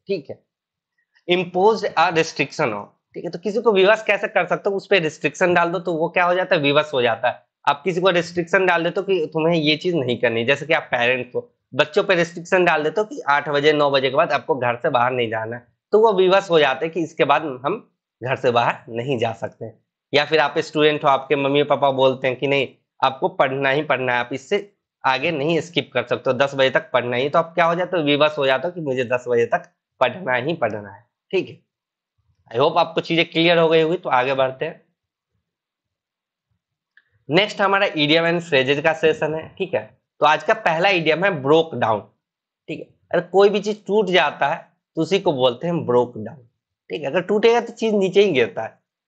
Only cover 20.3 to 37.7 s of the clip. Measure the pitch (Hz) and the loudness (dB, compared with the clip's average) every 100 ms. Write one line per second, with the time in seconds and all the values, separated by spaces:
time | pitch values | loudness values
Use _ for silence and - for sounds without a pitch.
20.3 | 156 147 160 151 156 151 151 151 135 131 | 2 2 -2 -4 2 2 2 2 0 0
21.3 | 143 139 143 143 139 139 131 131 127 135 | -2 0 0 0 2 0 2 2 2 -2
22.3 | 123 143 139 123 - _ _ 135 123 180 | -2 0 0 -2 -8 _ _ -2 0 -4
23.3 | 165 143 135 139 139 151 127 127 123 120 | 0 -2 0 -2 0 0 -2 0 -2 -4
24.3 | 135 - 202 - _ _ _ 135 131 151 | -8 -4 -6 -6 _ _ _ -2 -2 -2
25.3 | 156 147 165 147 151 127 123 113 113 135 | -2 -2 -2 -2 -6 -4 -4 -4 -2 -2
26.3 | 123 139 139 131 151 - 123 120 123 143 | 0 0 2 2 0 0 -2 -2 -2 0
27.3 | 170 165 - 170 175 180 180 147 143 151 | 0 0 0 0 0 -2 -2 0 2 2
28.3 | 151 135 131 170 175 151 127 120 123 123 | 2 0 0 -2 -6 -4 -4 -2 -4 0
29.3 | 120 117 175 - _ _ - 127 101 131 | 0 0 -2 -6 _ _ -2 -2 -2 -4
30.3 | 123 131 - 117 104 101 101 _ _ _ | -2 -2 -4 -4 -6 -12 -20 _ _ _
31.3 | 190 123 - _ _ _ _ _ _ _ | -6 -6 -10 _ _ _ _ _ _ _
32.3 | _ - 117 151 165 160 170 - 165 175 | _ -8 0 2 2 0 -2 -2 -2 0
33.3 | 160 170 170 165 160 160 175 175 131 131 | 0 2 4 4 4 2 0 0 0 0
34.3 | 135 131 131 151 - _ _ _ _ _ | 0 -2 -2 -10 -10 _ _ _ _ _
35.3 | _ _ _ _ _ _ _ _ _ _ | _ _ _ _ _ _ _ _ _ _
36.3 | _ _ _ _ _ _ _ _ _ - | _ _ _ _ _ _ _ _ _ -2
37.3 | 160 208 - 196 | 0 0 0 0